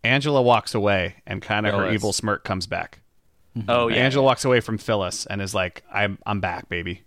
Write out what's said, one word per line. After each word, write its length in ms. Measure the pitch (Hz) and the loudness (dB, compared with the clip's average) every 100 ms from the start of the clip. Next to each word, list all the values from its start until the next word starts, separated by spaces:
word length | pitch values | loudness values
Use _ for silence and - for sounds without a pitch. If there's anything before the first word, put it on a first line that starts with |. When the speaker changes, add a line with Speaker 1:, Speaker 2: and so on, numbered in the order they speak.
Speaker 1:
Angela 360 | 180 135 143 143 | 2 0 2 4
walks 320 | 123 117 - | 6 4 2
away, 420 | 113 101 98 87 - - | 0 2 2 0 -6 -10
and 160 | 101 | -10
kinda 280 | - 104 107 | -4 -2 0
her 80 | 98 | 0
Speaker 2:
Phyllis. 160 | - | 0
Speaker 1:
evil 180 | 107 107 | 0 0
smirk 320 | 95 107 101 | -2 -2 -4
comes 220 | - 95 87 | -2 -6 -4
back. 340 | 90 - - _ _ _ _ _ 117 | -8 -8 -14 _ _ _ _ _ -10
Speaker 3:
Mm-hmm. 120 | 107 | 0
Speaker 2:
Oh, 180 | 120 117 | 0 2
yeah. 80 | 113 | 2
Speaker 1:
Angela 280 | 131 139 | 2 4
walks 200 | 135 123 | 4 4
away 160 | 139 123 | 4 2
from 180 | 113 110 | 2 -6
Phyllis 480 | - 107 92 - - | -2 0 0 -4 -6
and 160 | 101 | -6
is 120 | 98 | -4
like, 280 | 101 92 - _ | -2 -2 -6 _
"I'm, 260 | 101 104 98 | -2 -2 -2
I'm 160 | - 104 | -4 -4
back, 280 | 92 87 - | -2 -6 -6
baby. 340 | 87 87 98 | -6 -6 -8